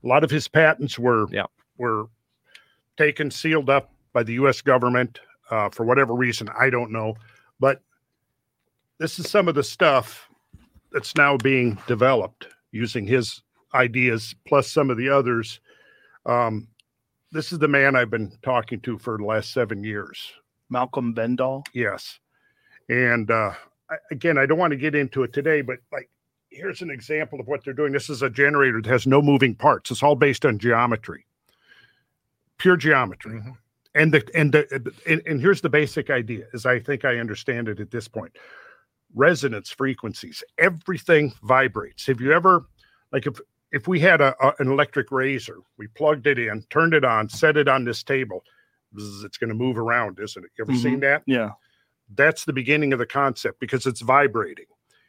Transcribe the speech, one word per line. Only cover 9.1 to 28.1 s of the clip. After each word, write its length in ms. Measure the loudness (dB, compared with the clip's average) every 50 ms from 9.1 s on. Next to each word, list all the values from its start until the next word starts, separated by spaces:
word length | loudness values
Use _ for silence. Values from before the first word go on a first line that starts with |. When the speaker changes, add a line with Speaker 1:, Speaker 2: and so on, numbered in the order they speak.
| -6 -8
Speaker 1:
is 100 | -6 0
some 200 | 2 2 2 4
of 60 | 2
the 80 | 0 -2
stuff 680 | -2 0 2 2 4 4 2 0 -2 -8 -20 -20 _ _ _ _ _ -20 -20 _ _ _ _ _ _
that's 260 | -8 -8 -8 -4 2
now 180 | 2 4 4 4
being 420 | 2 2 2 2 2 2 0 -2 -4 -4
developed 600 | -4 0 2 4 4 4 2 -2 -4 -10 _ -20 -20 -20 _ _ _
using 340 | -8 -8 -8 -6 -6 -8 -2
his 360 | 0 0 0 0 -4 -8 -14 _ _ _ _ _ _ 0
ideas, 600 | 0 0 2 0 0 0 0 0 -2 -6 -10 -16 -20 _
plus 240 | 2 2 2 2 2
some 180 | 0 0 0 0
of 60 | -2
the 140 | -2 0 2
others. 500 | 2 2 2 2 -2 -2 -4 -6 -12 -18 _ _ _ _ _ _ _ _ _ _ _ _ _
Um, 440 | -2 0 0 0 -2 -4 -6 -10 -14 _ _ _ _ _ _ _ _ _ _ _ _ -10
this 180 | -10 -8 -8
is 80 | -2 0
the 80 | 2
man 300 | 2 4 4 4 4 4
I've 120 | 2 2 0
been 220 | -2 -4 -4 -6 -10 _
talking 380 | -6 -2 -2 -2 -2 -4 -10 -10
to 160 | -8 -8 -10
for 200 | -8 -8 -8 -8
the 80 | -6 -4
last 260 | -2 -2 -2 -4 -4
seven 320 | -4 -4 -4 -2 -4 -8 -8
years. 480 | -8 -8 -10 -10 -12 -16 -16 -18 -18 -20 _ _ _ _ _ _ _
Speaker 3:
Malcolm 440 | -4 -4 -4 -4 -4 -4 -4 -4 -4
Bendall? 520 | -4 -4 -2 -2 -2 -2 -4 -4 -8 -12 -10 -6
Speaker 1:
Yes. 460 | -4 -4 -4 -4 -8 -12 -18 -20 -20 _ _ _ _ _ _ _ _ _ _ _ _ _
And, 420 | -4 -2 0 2 2 0 0 0 0
uh, 220 | 0 0 0 -2 -4 -10 -16 _ _ _ _ -14
I, 60 | -14 -14 -10 _
again, 280 | -10 -4 -2 0 2
I 80 | 2 2
don't 120 | 2 2
want 140 | 2 2 0
to 60 | 0
get 180 | -2 -2 -2 0
into 280 | 0 -2 -2 -2 -4 -4
it 100 | -2 -4
today, 260 | -2 0 0 0 0
but, 180 | -2 -4 -10 -12 _ _
like, 180 | -12 -12 -12 -14 _ _ _ _ _ _ _ _
here's 320 | -20 -14 -12 -12 -12 -10
an 80 | -12 -12
example 520 | -12 -14 -8 -6 -6 -6 -4 -6 -10 -12
of 60 | -8
what 180 | -8 -8 -8 -8
they're 80 | -8 -4
doing. 180 | -4 -2 -2
This 180 | -2 -4 -4
is 120 | -6